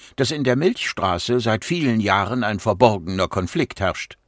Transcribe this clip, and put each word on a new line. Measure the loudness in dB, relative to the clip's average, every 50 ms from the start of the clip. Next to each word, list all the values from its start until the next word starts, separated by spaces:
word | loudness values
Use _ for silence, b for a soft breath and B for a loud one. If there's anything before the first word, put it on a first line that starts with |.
| B B B B
dass | -2 -2
in | 0 0 0
der | 0 2 2
Milchstraße | 2 0 0 0 -4 -8 -6 -2 -2 0 0 0 0 0 0 0
seit | 2 2 0 0 0
vielen | -2 -2 0 2 2 2 2
Jahren | 2 2 2 2 2 0 -2 -2 -2
ein | -2 -2 -2
verborgener | 0 -2 2 4 4 4 4 2 -4 -4 -2 0 0 0
Konflikt | 0 -2 -4 -2 -2 -2 -4 -4 -4 -4
herrscht. | -2 -2 -2 -4 -8 -14 -14 -20 _